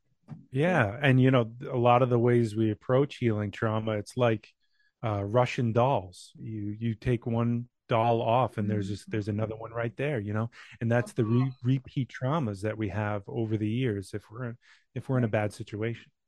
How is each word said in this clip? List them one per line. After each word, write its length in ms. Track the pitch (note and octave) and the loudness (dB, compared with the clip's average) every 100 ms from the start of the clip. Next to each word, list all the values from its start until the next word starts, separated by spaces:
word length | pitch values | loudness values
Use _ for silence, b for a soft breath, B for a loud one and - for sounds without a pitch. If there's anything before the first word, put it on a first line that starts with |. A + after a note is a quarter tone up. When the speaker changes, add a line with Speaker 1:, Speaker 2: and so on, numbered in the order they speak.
| _ _ - - - | _ _ -18 -18 -8
Speaker 1:
Yeah. 460 | C3 E3+ E3+ G#2 G#2+ | 0 2 2 2 2
And, 200 | C#3+ B2+ | 4 6
you 100 | C3 | 6
know, 200 | C3 A2+ A#2+ C#3 | 4 2 -4 -6
a 60 | C3+ | 2
lot 240 | A#2+ B2 | 6 6
of 80 | B2+ | 6
the 100 | A#2+ | 4
ways 360 | A#2+ A#2+ A2+ G#2+ | 4 4 2 0
we 160 | A2 | 0
approach 460 | G#2 - B2+ D3 - | 0 0 2 2 0
healing 340 | A#2+ G#2 G#2 | 0 0 -2
trauma, 420 | - A2+ A2 A2 | -2 -2 0 -2
it's 240 | G#2+ G2+ - | -4 -4 0
like, 300 | A#2+ A2 - _ _ _ _ _ | 2 2 -4 _ _ _ _ _
uh, 200 | A2+ G2+ | -4 -2
Russian 500 | G2+ A#2 B2 - A#2 | 0 2 2 0 0
dolls. 580 | A2+ B2+ B2+ F#2 - - - | 2 2 2 -4 -14 -20 -16
You, 360 | A2+ A2 G2+ G#2+ | -12 -8 -8 -6
you 140 | A#2 G#2+ | -4 -4
take 300 | B2+ A#2 A#2+ | -2 -2 -2
one 440 | A#2 A#2 A#2+ A#2+ _ - | -2 0 -2 -6 _ -2
doll 340 | A#2 A#2 A#2 | 2 2 2
off 360 | A#2 A#2+ A#2 - | 2 2 2 -2
and 120 | G2+ | -2
there's 200 | G#2+ G2 | -2 -2
just, 140 | G2+ | -6
Speaker 2:
Mm-hmm. 80 | - | -6
Speaker 1:
there's 160 | A2 G2+ | -6 -4
another 280 | G#2 A2 A2 | -2 -4 -6
one 160 | A2 | -10
right 240 | A2+ A#2 A2+ | -6 -6 -4
there, 240 | C#3 C3 | -4 -4
you 140 | G2+ | -4
know? 160 | G#2+ A#2 B B B | -4 -4 B B B
And 100 | A#2 | 0
that's 220 | A#2+ A#2+ | 2 2
the 120 | - A2 | -2 2
re-, 160 | B2 | 2
Speaker 2:
Uh-huh. 80 | C3 B2+ | 0 -2
Speaker 1:
repeat 460 | A#2+ C3+ - - B2 | 0 0 -2 -6 -6
traumas 500 | - B2+ E3 A2 G2 | -4 -4 -2 -2 -4
that 140 | G#2+ G#2+ | -6 -4
we 120 | G#2+ | -4
have 340 | F#2+ G#2 G#2 G#2 | -2 -2 -4 -6
over 300 | B2+ A2 G#2+ | -6 -2 -2
the 120 | G#2+ | -2
years 440 | A#2 C3 G2+ F#2+ | -2 -2 -4 -6
if 100 | G#2 - | -12 -12
we're, 240 | A2 B2 A#2 b b b B2+ | -12 -12 -12 b b b -10
if 120 | - | -2
we're 100 | B2+ | 0
in 40 | |
a 60 | A#2 | 2
bad 240 | A2 G#2+ | 0 -2
situation. 580 | - A2 G#2 A2+ A#2 - _ | -4 -12 -6 -6 -6 -14 _